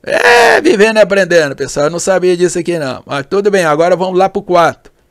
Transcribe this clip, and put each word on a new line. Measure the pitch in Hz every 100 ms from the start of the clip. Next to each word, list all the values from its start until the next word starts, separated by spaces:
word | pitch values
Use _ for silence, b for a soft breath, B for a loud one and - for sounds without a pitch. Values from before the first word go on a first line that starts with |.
É, | - - 480 480 466 -
vivendo | 320 196 220 214
e |
aprendendo, | 190 196 180 170 147 -
pessoal. | 135 - 147
Eu |
não | 170
sabia | 196 185 180 175
disso | 180 180
aqui, | 170 170
não. | 139 117 -
Mas | 139 139
tudo | 196 202
bem, | 196 165
agora | 147 170 175
vamos | 190 180
lá | 190
pro | 202
quatro. | 202 180 160 131 - _ _